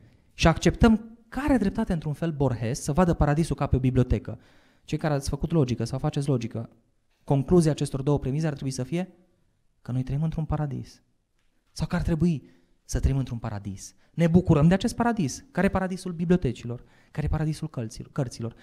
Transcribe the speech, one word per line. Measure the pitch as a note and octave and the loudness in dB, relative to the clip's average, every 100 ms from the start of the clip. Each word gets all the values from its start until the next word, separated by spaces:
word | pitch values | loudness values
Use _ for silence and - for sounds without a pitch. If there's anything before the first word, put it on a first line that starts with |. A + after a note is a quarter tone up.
| - _ _ | -20 _ _
și | - E3 | 0 2
acceptăm | D#3 E3+ - A#3 A3 - - _ | 4 2 4 6 4 0 -18 _
care | B3+ D4 C4 | -6 2 2
dreptate, | G3 G3 A3 | 2 -2 -2
într-un | E3+ D#3 | -4 -4
fel, | C#3 E3 | -4 -4
Borges | C#3+ C#3 A2+ A2+ C#3 | 0 0 0 -4 -4
să | - | -2
vadă | C#3+ F3+ | 2 2
paradisul | D#3 C#3+ D3 D#3 C#3+ | 4 2 2 0 -2
ca | C#3 | 0
pe | C3 | 2
o | |
bibliotecă, | B2+ B2 B2 G#2+ - G#2+ - _ _ _ | 2 2 2 0 -2 -12 -16 _ _ _
cei | - D3+ | -8 -4
care | D#3 | -2
ați | C#3 - | -2 -2
făcut | C#3+ D#3 | -4 0
logică | E3 B2+ A#2 | 2 2 0
sau | A2+ C3 | -4 -2
faceți | D3+ D3 C#3 | -4 -2 0
logică, | C3 A2+ A2+ A2+ _ _ _ _ _ | 0 -2 -8 -12 _ _ _ _ _
concluzia | - C#3 C3 F3 D#3 | 0 0 4 4 4
acestor | C#3 C#3+ C#3 | 2 -2 -2
două | C3+ C#3+ | 0 0
premize | C3+ C#3+ D#3+ | 0 -2 -2
ar | |
trebui | C#3 C#3 | -4 -6
să | C3 | -6
fie | B2+ E3+ F#3 _ _ _ _ _ _ _ | -4 -4 -6 _ _ _ _ _ _ _
că | - | -6
noi | B2+ | -6
trăim | B2+ C#3 | -4 -2
într-un | D#3+ D#3+ D#3 | -2 -4 -4
paradis. | D3+ D3+ B2 A2 - _ _ _ _ _ _ _ | -4 -4 -6 -12 -18 _ _ _ _ _ _ _
Sau | - D#3+ | -8 -4
că | F3 | -2
ar | |
trebui | - E3 F3 C#3+ - _ _ _ | -2 2 2 0 -6 _ _ _
să | - - | -8 -2
trăim | C3 C3+ | 0 0
într-un | B2 A#2 | -2 -6
paradis. | A2+ G#2 G2+ F#2+ - - _ | -8 -8 -10 -12 -14 -20 _
Ne | - E3 | 0 4
bucurăm | F3 F3 D3+ D#3+ | 4 6 6 6
de | |
acest | F#3+ A#3 A#3 | 4 0 0
paradis. | A#3 A3+ C#3 - - | 0 0 -2 -4 -8
Care | - G3 | -2 0
e | |
paradisul | F#3+ F#3 F#3 F#3 | 0 -2 -6 -8
bibliotecilor? | E3 E3+ F3+ C3 A2 A#2+ A#2+ - _ _ | -6 2 2 2 -4 -8 -10 -14 _ _
Care | - D3 | -6 -2
e | |
paradisul | D#3 D#3 D3+ D#3 | 0 -2 -4 -6
cărților, | - A2 - B2 | -8 -8 -10 -10
cărților? | - B2 - A#2 - | -6 -6 -6 -10 -10